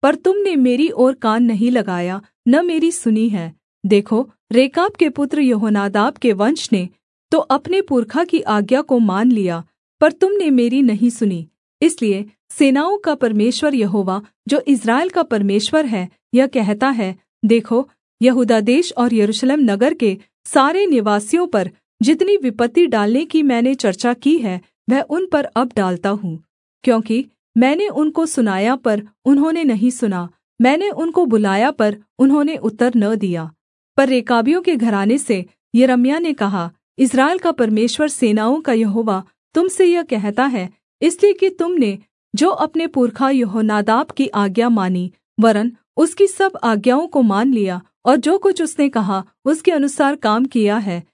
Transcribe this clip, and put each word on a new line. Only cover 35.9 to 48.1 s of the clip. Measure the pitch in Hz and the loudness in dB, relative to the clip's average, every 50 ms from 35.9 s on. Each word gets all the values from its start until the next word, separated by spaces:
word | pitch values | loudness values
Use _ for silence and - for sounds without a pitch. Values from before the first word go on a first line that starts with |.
| 254 247 240 262 285 320 | 4 2 2 2 0 0
ने | 339 330 294 | -2 -4 -2
कहा, | - 208 196 196 196 170 170 _ _ _ _ _ - | -2 -2 -2 -2 -4 -6 -6 _ _ _ _ _ -2
"इस्राएल | 262 247 - 226 269 294 349 370 | 0 0 2 2 2 2 0 -2
का | - 349 | -2 -4
परमेश्वर | 320 - 247 214 214 214 220 240 - - 202 294 | -2 0 0 0 0 0 0 -2 0 -2 -4 -4
सेनाओं | 285 - - 226 208 220 214 226 269 320 | -2 -2 0 0 0 0 0 0 -2 -2
का | 311 - 240 | -2 -2 0
यहोवा | 220 226 214 196 233 226 220 196 185 185 _ _ _ _ _ _ | 0 0 0 -2 -2 -2 -2 -4 -4 -6 _ _ _ _ _ _
तुम | 320 349 381 | 0 0 0
से | 370 - 381 | 2 2 2
यह | 349 339 349 330 | 2 2 0 -2
कहता | - 254 214 190 208 208 220 254 | -4 -4 -4 -4 -4 -2 -2 -2
है, | 277 247 220 180 185 _ _ _ _ _ _ | -2 -2 -4 -6 -8 _ _ _ _ _ _
इसलिए | - 330 349 349 - 415 392 | -2 -2 0 4 2 2 4
कि | 403 381 381 | 2 0 -2
तुमने | 370 - 339 339 359 339 254 208 196 202 - _ _ _ _ _ - | -2 -2 -4 -2 0 0 0 0 -2 -6 -12 _ _ _ _ _ -4
जो | 208 294 359 | 0 0 0
अपने | - - 302 311 _ 320 330 339 | 0 0 -4 -4 _ -4 -6 -4
पुरखा | - 277 247 233 - - 269 269 | -2 0 0 0 0 -2 -2 0
यहोनादाब | 277 262 240 208 185 226 214 214 214 208 208 208 220 233 311 - | 0 0 -2 -2 -2 -2 -2 0 0 0 0 0 0 0 0 -4
की | - - 269 - | -4 -4 -4 -2
आज्ञा | - 208 202 202 185 220 233 240 | 0 -2 -2 0 0 0 0 0
मानी, | 233 214 190 185 185 180 180 185 _ _ _ _ _ - | 0 0 0 0 -2 -2 -4 -6 _ _ _ _ _ 2
वरन् | 214 226 214 202 214 240 233 _ _ _ _ - | 2 2 4 2 0 -4 -6 _ _ _ _ 0
उसकी | 302 320 - - 403 392 | 0 0 2 2 0 0
सब | - - 392 381 381 - - | 2 0 -2 -2 -2 -2 -2
आज्ञाओं | 233 226 208 208 254 247 277 330 339 | -2 -2 0 0 2 0 0 0 -2
को | - 294 | 0 2
मान | 254 220 196 196 233 269 262 | 2 2 2 2 2 2 2
लिया | 220 202 190 180 180 - _ _ _ _ | 0 0 -2 -4 -8 -10 _ _ _ _
और | 233 | 2